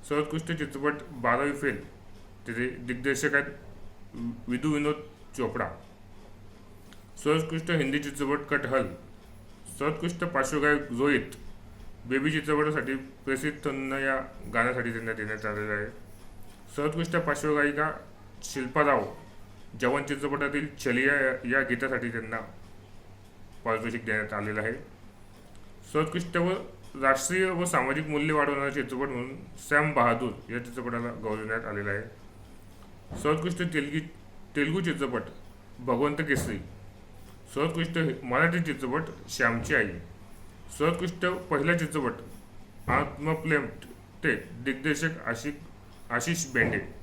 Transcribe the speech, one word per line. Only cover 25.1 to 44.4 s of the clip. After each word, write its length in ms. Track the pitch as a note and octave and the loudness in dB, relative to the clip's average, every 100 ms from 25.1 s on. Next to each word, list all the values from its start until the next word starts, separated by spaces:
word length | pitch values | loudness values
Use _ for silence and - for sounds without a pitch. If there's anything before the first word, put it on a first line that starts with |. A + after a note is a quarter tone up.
| - - - - - - - - | -18 -20 -20 -18 -18 -16 -16 0
सर्वोत्कृष्ट 440 | D#3 D#3 F3 F3 F3 | 2 2 0 0 2
व 120 | F3 F#3+ - - - C#3 | 4 2 -4 -14 -12 4
राष्ट्रीय 440 | C3+ C3+ - F#3 F#3 | 6 6 4 4 4
व 200 | F3 F3 | 4 4
सामाजिक 420 | D#3 C3 C#3+ D#3 | 4 4 2 2
मूल्य 260 | D3 D#3 | 2 4
वाढवणारा 360 | D3+ C#3+ C#3+ C#3 | 4 4 4 0
चित्रपट 380 | C#3 C3 B2+ C#3 | 0 -2 -2 -2
म्हणून 280 | B2 B2+ D3+ - - - | -2 -4 -8 -12 -14 4
सॅम 240 | D3 D#3 | 4 6
बहादूर 580 | C#3 A#2+ A#2 B2 G2+ - | 6 6 6 2 -2 -6
या 140 | A#2+ A#2+ | -6 -6
चित्रपटाला 480 | A#2+ A#2+ A#2 A#2 A2+ | -6 -2 -2 -4 -4
गौरविण्यात 420 | A2 G#2+ G#2+ A2+ A2 | -2 -2 -2 -2 -2
आलेलं 240 | G#2 G2+ | -2 0
आहे. 120 | G2+ A2+ - - - - - - - - - - - | -2 -4 -14 -18 -18 -18 -18 -18 -18 -18 -18 -12 -2
सर्वोत्कृष्ट 380 | D3 D#3+ F3 E3+ | 2 2 2 0
तेलगी-, 960 | F3 D#3+ C#3+ D#3 D#3 - - - - D3 | 0 0 0 -2 -4 -14 -18 -18 -6 0
तेलगू 260 | C#3+ F3 | 2 2
चित्रपट 400 | E3+ D3 C3+ A#2+ - - - - - - | 0 0 0 0 -4 -12 -18 -18 -18 -8
भगवंत 360 | B2 A#2+ D3 D3 | 0 4 4 2
केसरी. 380 | D3+ C3+ B2+ G2 - - - - - - - - - | 2 2 2 -4 -8 -14 -16 -18 -18 -18 -18 -18 -8
सर्वोत्कृष्ट 460 | C#3 D#3+ E3 E3 E3+ D#3 C3 | 0 0 2 0 2 0 0
मराठी 360 | C3 B2+ E3 F3 | 0 4 6 4
चित्रपट 420 | D#3+ C3 C3 C#3+ D#3+ - - | 0 -2 0 0 -2 -10 -10
श्यामची 460 | - A#2 A#2 A2+ C#3 | 4 4 4 4 4
आई. 120 | G#2 E2+ - - - - - - - - | 4 -2 -12 -16 -16 -16 -16 -16 -14 0
सर्वोत्कृष्ट 480 | D3+ E3+ F3+ - F3+ | 2 2 -2 0 0
पहिला 520 | F#3 - D3 D#3 E3+ | 0 0 2 4 4
चित्रपट 340 | D#3 D#3 B2 A2 - - - - - - - | 2 2 0 -2 -10 -16 -16 -16 -16 -8 2
आत्मप्रेम 760 | B2+ C#3+ - D3+ D#3 E3 D3 C3+ - - - - - | 2 2 -2 0 0 4 2 2 -8 -16 -18 -18 -2
ते 120 | D#3 | 2
दिग्दर्शक 920 | A2 | 2